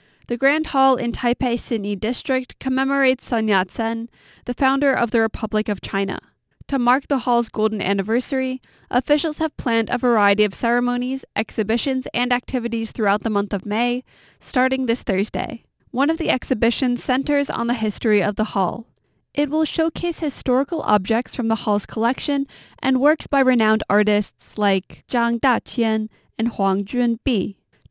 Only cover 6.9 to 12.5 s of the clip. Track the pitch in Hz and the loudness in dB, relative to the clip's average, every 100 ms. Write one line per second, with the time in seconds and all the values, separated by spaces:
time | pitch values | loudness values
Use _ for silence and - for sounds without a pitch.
6.9 | 269 - 269 254 240 233 - 214 208 - | 2 0 -2 2 0 0 0 -2 0 -2
7.9 | 202 202 233 - 262 262 254 - _ _ | -2 0 -2 0 -2 -2 -6 -10 _ _
8.9 | 254 - 294 320 302 311 - 254 226 - | -2 2 2 2 -2 -4 -2 -2 0 0
9.9 | - 247 226 202 202 208 - 233 240 247 | 0 2 4 4 4 2 0 0 0 0
10.9 | 247 247 262 - - 226 - 208 233 277 | -2 -4 -6 -6 -6 -4 -4 -2 0 0
11.9 | 262 - - 247 247 - | -2 -2 -4 -2 -2 -2